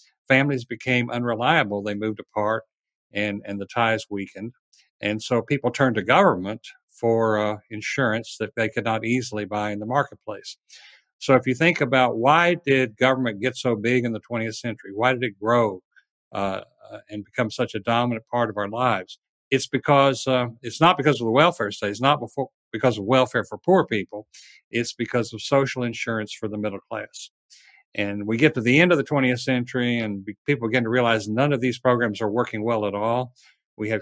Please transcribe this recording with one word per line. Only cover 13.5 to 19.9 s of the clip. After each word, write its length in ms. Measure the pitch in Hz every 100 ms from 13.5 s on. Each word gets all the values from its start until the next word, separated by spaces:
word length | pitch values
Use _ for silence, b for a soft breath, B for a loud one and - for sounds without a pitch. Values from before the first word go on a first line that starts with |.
| 123
so 200 | 127 110
big 280 | 113 123
in 80 | 120
the 80 | 107
twentieth 360 | - 117 113 110
century? 360 | 120 107 -
Why 200 | 98 123
did 100 | 127
it 160 | 123 98
grow, 420 | 107 120 110 92 _ b b _ _
uh, 280 | 101 98 98 - _ 101
uh, 60 | 107 -
and 140 | 107
become 280 | 101 - 113
such 240 | - 123 110
a 40 |
dominant 460 | 98 117 120 113 -
part 200 | 120 117
of 80 | 104
our 100 | 101
lives? 520 | 113 127 101 92 - _ _ -
It's 160 | 131 -
because, 580 | 131 -